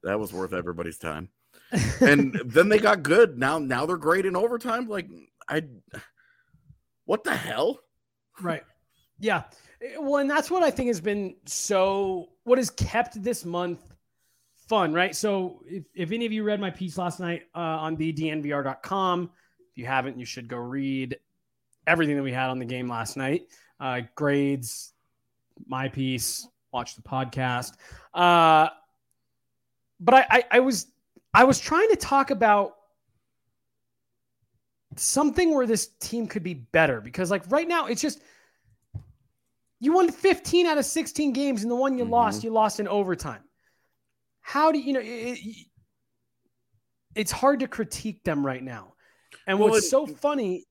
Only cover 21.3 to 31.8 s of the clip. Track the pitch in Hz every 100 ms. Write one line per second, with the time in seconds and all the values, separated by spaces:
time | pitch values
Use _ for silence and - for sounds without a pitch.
21.3 | _ _ _ _ _ - 165 156 143 135
22.3 | 123 131 131 120 127 123 117 110 - 131
23.3 | 170 - _ _ _ 135 123 117 - 147
24.3 | 143 139 139 117 - - _ _ _ _
25.3 | _ _ _ - 127 131 139 131 127 -
26.3 | - - _ _ 123 117 - - 131 127
27.3 | 131 127 123 127 _ - - - - 175
28.3 | 175 165 156 156 - _ _ _ _ _
29.3 | _ _ _ _ _ _ _ 175 262 254
30.3 | 247 - 233 262 208 - _ _ _ _
31.3 | 202 262 - - 320